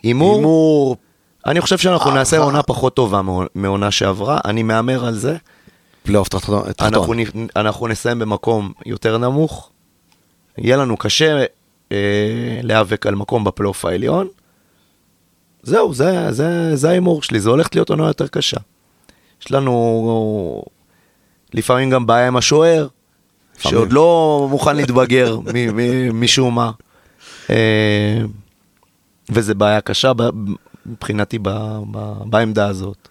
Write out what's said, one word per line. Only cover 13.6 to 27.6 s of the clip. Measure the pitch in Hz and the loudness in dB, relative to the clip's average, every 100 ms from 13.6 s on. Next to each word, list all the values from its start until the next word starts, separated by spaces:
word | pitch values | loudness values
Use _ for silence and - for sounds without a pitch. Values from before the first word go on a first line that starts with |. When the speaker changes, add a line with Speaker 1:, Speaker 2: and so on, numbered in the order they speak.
| 101 95 - | -4 -2 -4
Speaker 1:
העליון. | 90 110 170 196 _ _ _ _ _ _ _ _ _ _ _ _ _ | -2 0 -2 -2 _ _ _ _ _ _ _ _ _ _ _ _ _
זהו, | - 208 233 | -2 0 0
זה, | 123 160 180 170 | 0 0 0 -2
זה, | 110 156 170 165 147 | -2 -2 0 -2 0
זה | 156 | 2
ההימור | 180 180 160 | 2 2 0
שלי, | - 113 | -2 0
זה | 101 | 2
הולכת | 131 165 - | 2 2 -2
להיות | - | 0
עונה | 104 156 | 0 0
יותר | 151 139 | -2 -4
קשה. | - 143 - - _ _ _ _ _ _ _ | -2 -4 -6 -10 _ _ _ _ _ _ _
יש | - | -4
לנו | 135 135 120 117 113 113 113 110 107 87 53 50 _ _ _ _ _ _ _ _ | -2 0 0 0 0 0 0 -2 -4 -6 -8 -14 _ _ _ _ _ _ _ _
לפעמים | 113 - 127 131 | -6 0 0 2
גם | 131 113 | 2 2
בעיה | 117 123 | 2 4
עם | 123 | 2
השוער, | - 151 165 165 139 _ _ _ _ _ _ _ | 2 4 4 4 0 _ _ _ _ _ _ _
Speaker 2:
לפעמים. | - 120 | 0 2
Speaker 1:
שעוד | 101 | 4
לא | 135 165 170 156 147 139 | 4 4 4 2 2 0
מוכן | 139 147 143 | 0 0 0
להתבגר | 135 123 123 127 120 113 | 2 2 4 4 2 0
<laughs> | - | -4
מ-, | 117 120 107 | -2 -2 0
מ-, | 120 127 127 113 | 0 0 -2 0
משום | 123 - 127 117 | 0 2 2 0
מה. | 117 113 _ _ _ _ - - - | -2 -6 _ _ _ _ -20 -18 -2
אה, | 113 | 2